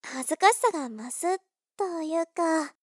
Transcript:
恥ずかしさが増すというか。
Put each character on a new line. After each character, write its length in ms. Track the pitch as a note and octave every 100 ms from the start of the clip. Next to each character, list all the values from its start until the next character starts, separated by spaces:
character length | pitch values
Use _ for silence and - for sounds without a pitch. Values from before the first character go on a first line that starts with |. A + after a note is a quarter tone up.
恥 260 | - C4 C4
ず 80 | D#4+
か 160 | G4
し 40 | B4
さ 140 | B4
が 180 | E4+ B3+
増 220 | G#3+ A#3+
す 280 | - E4+ F#4+ _ _ _ -
と 260 | G4 E4+
い 180 | D#4 E4
う 60 | E4
か。 480 | - E4 D#4+ D4 _